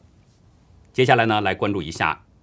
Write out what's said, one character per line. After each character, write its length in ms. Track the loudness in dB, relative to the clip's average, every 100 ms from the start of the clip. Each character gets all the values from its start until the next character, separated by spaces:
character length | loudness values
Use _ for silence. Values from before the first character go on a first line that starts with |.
| _ _ _ _ _ _ _ _ _
接 100 | 0
下 120 | 4 4
来 100 | 2
呢， 160 | 0
来 140 | -2 -2
关 180 | -2
注 80 | -4
一 80 | -6
下 340 | -4 -4 -4 _ _